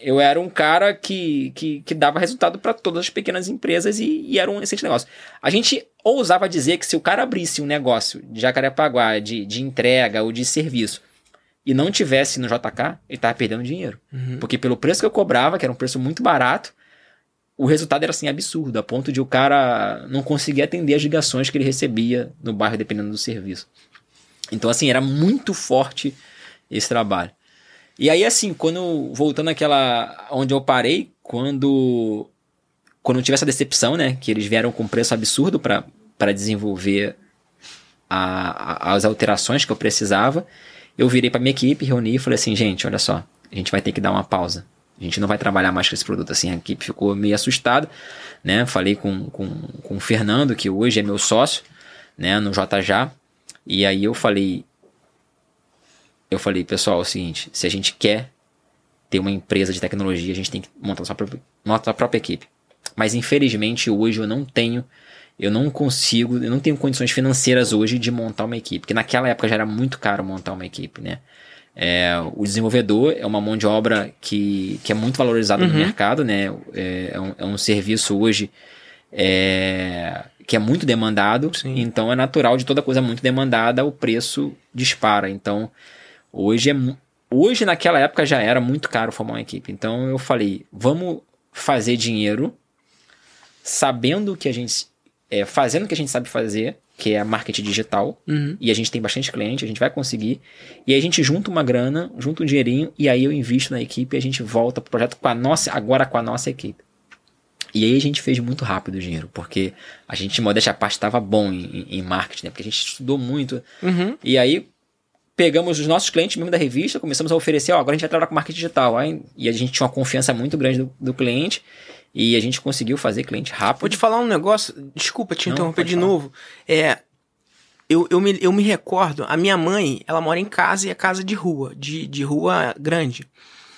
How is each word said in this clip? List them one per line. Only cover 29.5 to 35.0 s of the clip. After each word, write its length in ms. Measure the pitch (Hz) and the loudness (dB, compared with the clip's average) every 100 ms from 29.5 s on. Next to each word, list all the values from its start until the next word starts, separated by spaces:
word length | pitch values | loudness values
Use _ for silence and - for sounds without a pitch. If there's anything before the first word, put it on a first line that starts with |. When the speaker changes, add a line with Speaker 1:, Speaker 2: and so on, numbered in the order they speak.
Speaker 1:
àquela, 760 | 156 151 143 131 120 113 - 107 | 0 2 4 2 0 -2 -8 -6
onde 200 | 135 135 | -2 0
eu 80 | 139 | 2
parei, 520 | 135 127 120 170 - _ | 4 4 4 2 -2 _
quando, 1040 | - 120 135 139 139 135 127 120 110 107 - _ _ _ _ _ _ _ | -8 -4 -4 0 4 4 4 2 0 -2 -8 _ _ _ _ _ _ _
quando 160 | - 127 | 0 0
eu 40 | |
tive 120 | 127 | 2
essa 120 | 135 147 | 2 2
decepção, 500 | 131 135 - 120 165 | 0 0 0 2 2
né, 200 | 139 131 | 0 -2
que 100 | - | -2
eles 160 | 107 104 | -2 0
vieram 260 | 113 117 | 0 0
com 160 | - 110 | -2 -2
preço 260 | 113 | -2